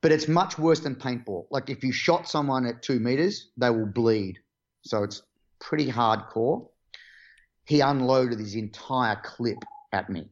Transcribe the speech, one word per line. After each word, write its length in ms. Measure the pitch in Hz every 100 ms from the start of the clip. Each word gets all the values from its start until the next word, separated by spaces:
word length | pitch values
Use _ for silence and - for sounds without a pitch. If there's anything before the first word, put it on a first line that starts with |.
But 100 | 160
it's 160 | 156 151
much 300 | 165 180 -
worse 220 | 160 156
than 160 | 156 127
paintball. 500 | 131 123 117 92 80
Like, 180 | 139 135
if 140 | 131
you 80 | 131
shot 360 | 127 - 165 170
someone 380 | 156 143 131 123
at 160 | 117
two 180 | - 127
meters, 520 | 117 135 180 208 - -
they 120 | 123
will 160 | 117 110
bleed. 540 | 101 113 110 95 92 _ _ _ _
So 200 | - 110
it's 180 | 104 - _ _ _ _
pretty 320 | - 156 139
hardcore. 760 | 120 117 110 104 - 117 - - _ _ - - - - _ _ _ -
He 160 | 147
unloaded 580 | 139 139 127 131 127 113
his 160 | 107 107
entire 600 | 107 - - 131 120 101
clip 360 | - - 120 - - - _
at 160 | 98 92
me. 180 | 90 -